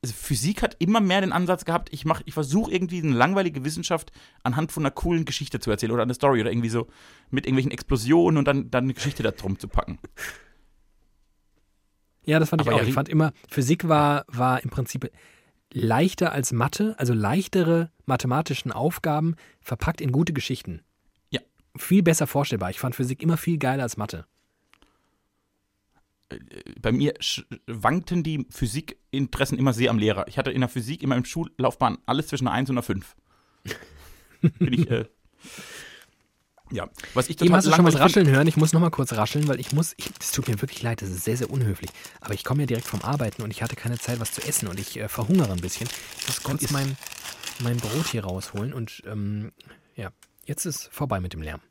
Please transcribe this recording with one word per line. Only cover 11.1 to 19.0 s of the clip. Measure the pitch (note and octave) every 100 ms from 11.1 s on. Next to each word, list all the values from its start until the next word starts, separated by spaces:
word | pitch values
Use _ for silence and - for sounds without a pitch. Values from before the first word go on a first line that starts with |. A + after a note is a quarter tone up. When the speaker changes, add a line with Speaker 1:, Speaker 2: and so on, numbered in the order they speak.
| _ _ _ _ _ _ _ _ _ _ _
Speaker 2:
Ja, | - D#3
das | D#3
fand | E3
ich | A#2+
Speaker 1:
Aber | A#2
Speaker 2:
auch. |
Speaker 1:
ja, | A2
Speaker 2:
Ich |
Speaker 1:
ri- |
Speaker 2:
fand | C3+ C#3+
immer, | D#3 D#3 - -
Physik | - B2+ E3+ E3
war, | D3+ D3 D3 -
war | B2 B2+ B2+
im | B2+
Prinzip | - B2 C3+ - _ - _ _ _ _
leichter | - A2+ A2+ F#3 - E3+
als | C#3+ C3
Mathe, | A#2+ B2 - G#3+ A3
also | B2+
leichtere | A2+ G#2 D3+ F#3 F#3+ E3 E3 E3 _ -
mathematischen | B2+ B2+ B2+ D#3 C3+ C3
Aufgaben | A2+ C3+ -